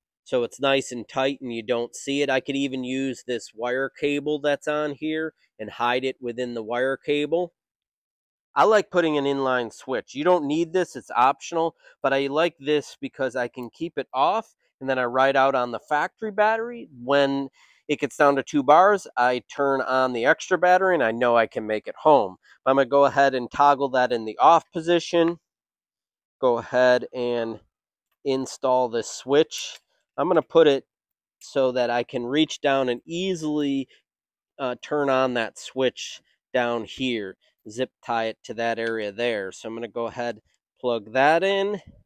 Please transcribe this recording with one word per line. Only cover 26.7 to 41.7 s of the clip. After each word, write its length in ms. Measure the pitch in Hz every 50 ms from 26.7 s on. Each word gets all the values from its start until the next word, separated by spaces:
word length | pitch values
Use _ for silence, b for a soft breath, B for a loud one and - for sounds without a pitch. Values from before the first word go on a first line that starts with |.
| 127 127 127 127 123 120 120 - -
and 460 | 127 120 123 120 120 117 113 110 - _ _ _ _ _ _ _ _ _ _ _ _ -
install 640 | 139 131 135 131 - - - - 131 127 127 127
this 220 | 117 113 117 107 -
switch. 720 | - - - 127 139 151 160 - - - - - - - _ _ _ _ _ _ -
I'm 140 | 139 147 180
gonna 120 | 180 160
put 260 | - _ - 165 156
it 180 | 147 135 135 - _ _ _ _ _ _ _ _ _ _ _
so 320 | - - - 139 131 127 123
that 160 | 127 123 120
I 140 | 120 123 120
can 200 | - 139 123 120
reach 380 | 123 139 156 156 151 - -
down 260 | - 139 139 135 131
and 140 | 127 120 - _
easily, 840 | 160 165 175 190 190 185 160 156 151 151 151 147 139 139 135 127 b b b b _ _ _ _ _ _ _ _ _ _
uh, 180 | - 135 123 123 -
turn 280 | - - 151 147 143 139
on 240 | 131 131 131 127 123
that 240 | 120 113 - -
switch 640 | - - - - 131 131 123 - - - - - - _ _ _ _ _ _ -
down 320 | 127 120 120 120 117 107
here. 500 | - - - 131 127 120 107 101 95 - _ _ _ _ _ - 110
Zip 220 | 104 123 131 - _ _ -
tie 200 | - 120 113 113
it 120 | 110 110 _ -
to 100 | - 113
that 260 | 113 117 117 113 113
area 320 | 113 113 113 110 104 104
there. 400 | 98 107 120 123 113 101 95 95
So 160 | - - -
I'm 80 | 110 113
gonna 140 | 117 120 104
go 180 | - 120 117
ahead, 340 | 113 113 123 120 120 110 107 _ _ _ _ _ _ _ _
plug 320 | - 123 117 113 101 107
that 320 | 113 131 135 151 160 170 190
in. 380 | 196 196 196 196 208